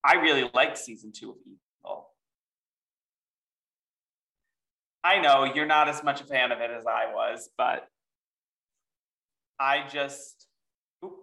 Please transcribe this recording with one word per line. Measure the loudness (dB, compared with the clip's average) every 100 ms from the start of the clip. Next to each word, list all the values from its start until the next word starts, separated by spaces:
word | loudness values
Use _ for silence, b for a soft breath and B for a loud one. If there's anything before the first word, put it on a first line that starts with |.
I | 4 4
really | 4 2 0
liked | 0 0 -2
season | -14 -16 -18
two | -18 -18
of | -18 -20
Evil. | -20 _ _ -14 -14 -14 _ _ _ _ _ _ _ _ _ _ _ _ _ _ _ _ _ _ _ _ _ _ _ _ _ _ _ _ _
I | 2 4
know | 6 6
you're | 4 0
not | 2 4 4
as | 0
much | -4 -4
a |
fan | -2 0 0
of | -2
it | -4
as | -4 -4
I | -2 -2
was, | -2 -4 -6 -14 -2
but | -2 -2 -8 _ _ _ _ _ _ _ _ _ _ _ _ _ _ _ _ _
I | -2 -2 -2
just, | -6 -6 -8 -20 -20 _ _ _ _ _ _
oop. | -18 -18